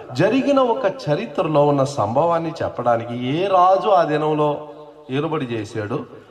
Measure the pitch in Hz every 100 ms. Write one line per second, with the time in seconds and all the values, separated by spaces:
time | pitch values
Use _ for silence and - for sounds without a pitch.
0 | - 123 196 262 254 269 247 220 196 -
1 | 151 147 - - 165 151 147 143 131 -
2 | 104 123 170 165 165 156 98 - 120 117
3 | 110 123 127 151 196 185 180 190 214 185
4 | 151 151 151 151 151 143 - - - -
5 | - 135 160 156 127 113 101 110 104 147
6 | - - -